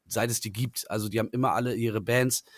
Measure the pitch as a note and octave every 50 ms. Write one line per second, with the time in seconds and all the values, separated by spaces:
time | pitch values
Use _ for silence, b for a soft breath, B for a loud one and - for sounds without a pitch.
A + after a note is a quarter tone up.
0 | _ - - A2 A2+ A#2+ A2+ - - A2 F#2+ A2 C3 A#2 - - - - G2+ A2
1 | G#2+ G#2 F#2 A2+ A2 - - B2 C3 B2 D#2+ A2+ B2 B2 A2 A2+ A#2 A2+ G#2 A2
2 | F#2 - A#2+ B2+ B2+ B2+ - - B B B